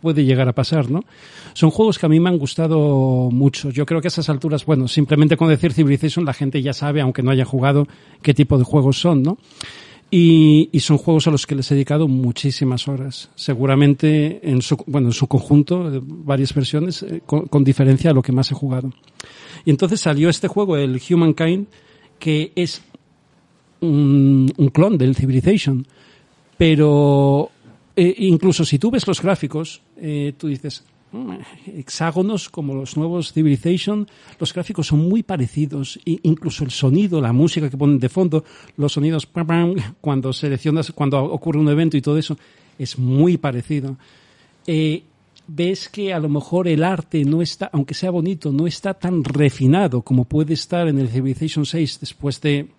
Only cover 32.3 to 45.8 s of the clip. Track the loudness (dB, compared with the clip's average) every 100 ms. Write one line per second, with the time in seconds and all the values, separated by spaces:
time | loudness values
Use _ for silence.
32.3 | -2 -8 -10 -8 -8 -8 -6 -4 -4 -6
33.3 | 0 0 0 0 -2 -2 -4 -6 _ -20
34.3 | -10 -8 -8 -8 -6 -2 0 0 -2 -2
35.3 | -4 -4 -4 -6 -6 -10 -10 -6 -2 0
36.3 | -2 -2 -8 -8 -2 0 2 0 0 0
37.3 | 2 2 0 -4 0 2 2 0 0 0
38.3 | 0 -4 -20 -20 -4 -4 0 -2 -2 -6
39.3 | -8 -2 2 2 0 -6 -8 -4 -2 -2
40.3 | -4 -4 -2 -2 -2 -4 -4 0 0 -2
41.3 | -4 -4 0 2 2 2 0 0 -2 -2
42.3 | -8 _ _ _ _ -12 -4 -2 2 2
43.3 | 2 -2 -6 -6 -6 -6 -12 _ _ _
44.3 | _ _ _ -4 -2 -2 -4 _ _ _
45.3 | _ -18 -6 -4 -4